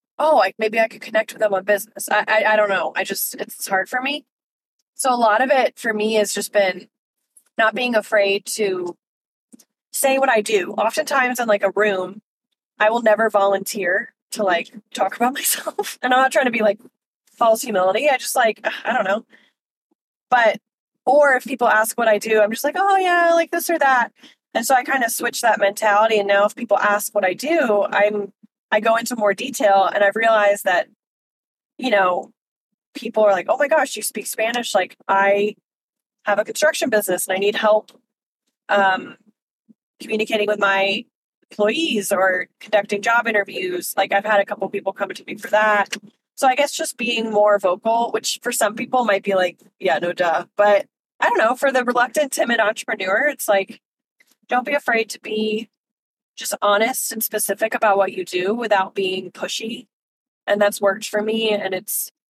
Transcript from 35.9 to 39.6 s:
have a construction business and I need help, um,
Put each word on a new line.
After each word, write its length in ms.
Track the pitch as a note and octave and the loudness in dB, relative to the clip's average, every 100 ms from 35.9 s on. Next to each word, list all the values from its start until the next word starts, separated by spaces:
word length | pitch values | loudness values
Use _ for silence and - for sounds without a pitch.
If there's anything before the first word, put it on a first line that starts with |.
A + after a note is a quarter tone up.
| _ _ _ - | _ _ _ -4
have 120 | G3+ | -2
a 80 | G#3+ | -2
construction 460 | - - - D4+ | 0 0 0 0
business 360 | G#3+ G3+ F3+ - | 0 0 -4 -2
and 80 | F#3+ | -2
I 40 | |
need 160 | G3+ A3 | -2 0
help, 360 | A3 G#3+ - - _ _ _ _ _ _ - | 2 2 0 -20 _ _ _ _ _ _ -2
um, 500 | G3+ G3 F#3 F3+ - _ _ _ _ | 2 2 0 -6 -18 _ _ _ _